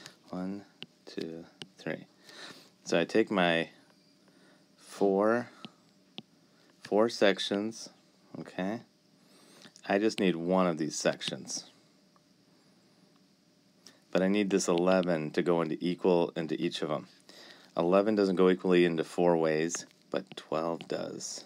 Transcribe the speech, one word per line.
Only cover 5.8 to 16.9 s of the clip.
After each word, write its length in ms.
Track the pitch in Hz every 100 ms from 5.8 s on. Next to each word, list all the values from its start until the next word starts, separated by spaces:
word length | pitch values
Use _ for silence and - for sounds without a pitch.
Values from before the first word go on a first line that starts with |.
| _ _ _ - - _ _ _ _ _
four 260 | - 101 117
sections, 800 | - 101 135 - 101 110 110 - _ _ _ _ -
okay? 420 | - - 95 117 - _ _ _ _ _ - - - - -
I 120 | 98
just 200 | 110 -
need 160 | 98 82
one 300 | 85 95 90
of 120 | 80
these 180 | 76 -
sections. 720 | 82 - - - - - - _ _ _ _ _ _ _ _ _ _ _ _ _ _ _ _ _ _ _ _ _ - _ _
But 100 | 90
I 60 | 95
need 220 | 101 98
this 180 | 95 90
eleven 640 | 85 90 95 87 82 78
to 100 | 87
go 200 | 82 85
into 160 | 80 76
equal 500 | 90 87 95 87 82 -
into 240 | 80 78
each 200 | 85 -
of 80 |
'em. 180 | 78